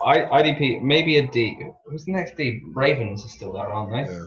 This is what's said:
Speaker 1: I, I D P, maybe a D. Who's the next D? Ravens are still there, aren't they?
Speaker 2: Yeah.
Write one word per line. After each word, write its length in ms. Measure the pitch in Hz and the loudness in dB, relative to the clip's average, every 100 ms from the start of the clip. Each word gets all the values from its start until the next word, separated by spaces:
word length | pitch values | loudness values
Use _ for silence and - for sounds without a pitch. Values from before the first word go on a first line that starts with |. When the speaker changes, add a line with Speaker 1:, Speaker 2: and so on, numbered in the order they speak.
| 131 | 2
Speaker 1:
I, 180 | 156 - 143 | 2 4 4
I 40 | |
D 120 | 151 | 4
P, 240 | 143 135 110 | 2 0 0
maybe 400 | 131 160 160 147 | 2 2 4 2
a 80 | 127 | 4
D. 320 | 117 110 - - - | 0 0 -4 -14 -16
Who's 220 | - 151 185 | -14 -10 -4
the 60 | |
next 260 | 190 170 - | -4 -4 -4
D? 240 | 131 110 - | -4 -4 -8
Ravens 500 | 127 139 131 104 101 - | 0 2 2 -2 -6 -12
are 20 | |
still 240 | - 98 | -14 -12
there, 140 | 95 87 | -8 -6
aren't 200 | 107 101 | -6 -2
they? 180 | 123 139 | -2 -4
Speaker 2:
Yeah. 100 | 87 | -8